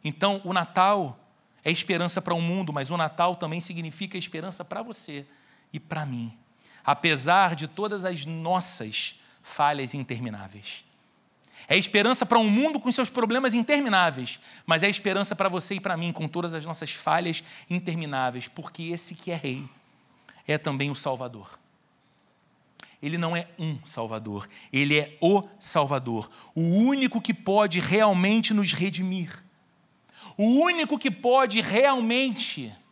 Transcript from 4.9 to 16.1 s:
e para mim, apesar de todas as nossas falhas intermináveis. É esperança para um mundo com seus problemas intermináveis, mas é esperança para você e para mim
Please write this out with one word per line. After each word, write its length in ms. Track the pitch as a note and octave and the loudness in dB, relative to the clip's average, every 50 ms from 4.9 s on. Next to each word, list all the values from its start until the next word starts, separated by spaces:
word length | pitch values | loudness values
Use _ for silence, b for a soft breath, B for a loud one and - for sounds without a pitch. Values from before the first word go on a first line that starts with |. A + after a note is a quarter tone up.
| A3 - - - D3 C#3 C#3+ b b b b b b b b b | -12 -14 -12 -12 -12 -14 -14 b b b b b b b b b
e 80 | - D#3 | -14 -14
para 260 | - - E3 D#3+ D3+ | -10 -8 -6 -6 -6
mim, 320 | C#3 B2+ A#2+ A#2 A#2 A2 _ _ _ b b b b b b b | -6 -6 -6 -8 -8 -10 _ _ _ b b b b b b b
apesar 720 | - C#3+ - - E3+ D#3 C#3 B2+ D#3 F3 G3 G3 F3+ E3+ | 0 0 4 4 2 2 4 4 4 6 6 6 4 2
de 100 | C#3+ D3+ | -2 -6
todas 380 | D3 - - G#3 G#3+ G#3 G3+ F3+ | -8 -6 -4 -4 -4 -4 -2 -4
as 220 | F#3 F3+ D#3+ C#3 | -4 -4 -4 -6
nossas 920 | D#3 E3 D#3+ D#3+ E3 F#3 F#3 F3 - - - A#2 A2 G#2 - - - - b b b b b | -8 -8 -6 -2 -2 0 0 0 -2 -4 -6 -8 -6 -4 -4 -4 -4 -8 b b b b b
falhas 520 | b - - - D3 C#3+ D3+ C#3+ C3+ B2 - | b -14 -2 2 2 2 2 0 -4 -6 -6
intermináveis. 920 | C#3+ C3 - B2 A2 B2 A#2 G#2+ G2+ G2 F#2 G2 G#2 G2+ - - - - _ _ _ _ _ _ _ _ _ _ _ B B B B B | -8 -6 -6 -6 -6 -6 -8 -8 -10 -14 -14 -16 -16 -14 -14 -14 -16 -18 _ _ _ _ _ _ _ _ _ _ _ B B B B B
É 80 | B - | B 2
esperança 500 | F#3 F3+ G3 - G#3 G#3 A#3 B3+ B3+ B3 | 2 2 2 2 4 4 4 4 2 2
para 120 | - A#3+ | 4 4
um 100 | A#3 A3 | 4 6
mundo 320 | G#3+ G#3 A#3 C#4 D#4+ D4+ D4 | 6 4 4 2 2 0 -2
com 120 | - B3+ | -2 -2
seus 180 | A#3+ - C4 - | 0 0 -2 -2
problemas 460 | - B3 A#3 G#3 A3+ C4 C4+ B3+ G#3+ | 0 -2 0 0 0 0 0 2 2
intermináveis, 840 | A#3+ A#3 A#3+ D4 C#4+ C#4+ A#3+ G3+ F#3 F3+ E3 C#3 B2+ B2+ A#2 - B B B B B B | 2 2 2 2 2 2 4 4 4 4 4 2 -2 -8 -8 -10 B B B B B B
mas 160 | - E3 D#3+ F3 | 2 2 4 4
é 60 | G3+ | 2
esperança 460 | G3+ - - G3 F#3+ G3 G3+ G3 G#3 | 2 2 -2 0 0 0 0 -2 0
para 140 | - F#3+ F#3+ | 0 0 0
você 260 | F3+ F3+ D#3+ - G3+ | 0 -2 -4 -4 -6
e 40 | F#3 | -4
para 180 | G3 G3 F3+ | -2 -4 -2
mim 160 | E3 E3+ E3+ | -2 -2 -4